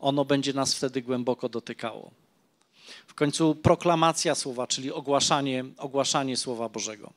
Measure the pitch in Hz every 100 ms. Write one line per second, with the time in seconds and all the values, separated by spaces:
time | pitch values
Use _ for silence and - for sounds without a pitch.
0 | 139 143 139 139 139 139 131 - 139 131
1 | 120 127 123 123 123 117 - 117 113 110
2 | - _ _ _ _ _ _ _ - -
3 | _ - 147 - 160 151 - 170 175 165
4 | 165 160 170 139 143 120 127 - 135 160
5 | 135 139 131 151 139 127 131 - 143 135
6 | 131 156 135 123 - 117 113 110 104 107
7 | -